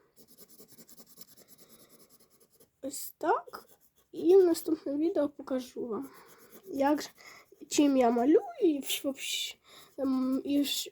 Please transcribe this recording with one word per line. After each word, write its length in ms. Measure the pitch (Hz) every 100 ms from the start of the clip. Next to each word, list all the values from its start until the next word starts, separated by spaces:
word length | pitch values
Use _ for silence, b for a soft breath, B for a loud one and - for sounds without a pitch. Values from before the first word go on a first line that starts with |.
| B _ - - - - - - - - - - - - - - 1077 1077 1077 1077 1077 _ _ _ _ _ _ _
Ось 320 | 269 - - -
так. 500 | 311 523 - - - _ _ _ _
І 220 | - 311 381
в 80 |
наступному 540 | 359 330 - 320 294 285
відео 300 | 330 381 285
покажу 580 | - 277 262 247 - 240
вам, 240 | 208 269 B B B B B -
як 360 | 269 277 294
ж, 80 | - - B B B - -
чим 280 | - 285 262
я 140 | 240
малюю 320 | 240 269 349 807 679
і 180 | 370 285
вш-, 240 | - -
вообще, 520 | 285 269 - - - - B B B -
ем, 440 | 269 262 254 262
і 200 | - 285
ш-, 260 | 277 - -